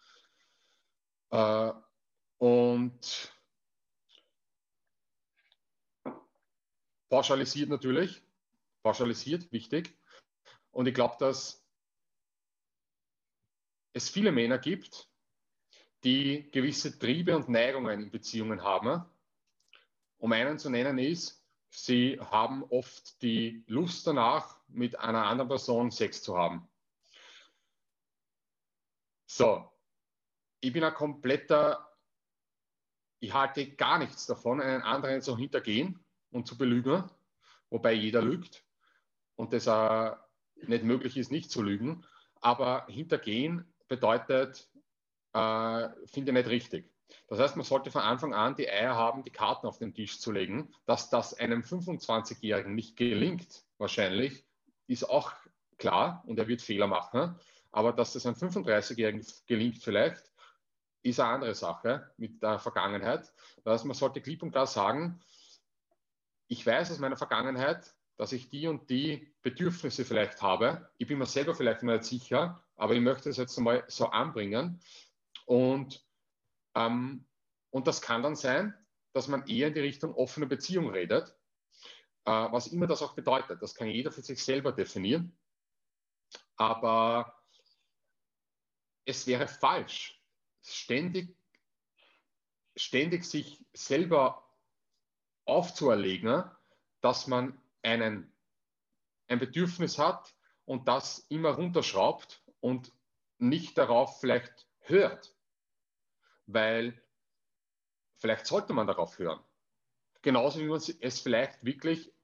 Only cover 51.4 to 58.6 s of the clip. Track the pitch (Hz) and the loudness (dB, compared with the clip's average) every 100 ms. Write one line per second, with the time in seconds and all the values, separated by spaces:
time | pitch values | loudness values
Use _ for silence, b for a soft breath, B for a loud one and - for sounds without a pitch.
51.4 | 117 117 - 175 180 - - 110 107 110 | -2 -2 -2 -6 -4 -6 -2 -4 -4 -6
52.4 | 107 98 95 110 110 - 120 104 165 175 | -2 -2 -2 -6 -6 -2 0 2 0 -2
53.4 | - - _ - 101 - 95 98 135 139 | -8 -20 _ -6 -4 0 0 2 -2 -4
54.4 | _ _ _ _ - 123 - 147 - - | _ _ _ _ -6 -4 2 2 0 -10
55.4 | - _ _ - - 90 160 175 - 113 | -18 _ _ -4 2 4 2 -2 -6 -2
56.4 | 110 120 - 101 101 90 - 120 175 175 | -2 -2 -2 0 2 0 -2 -2 -2 -4
57.4 | B B B 107 117 120 113 131 123 - | B B B 2 2 4 0 -2 -4 -2
58.4 | 180 190 | -4 -2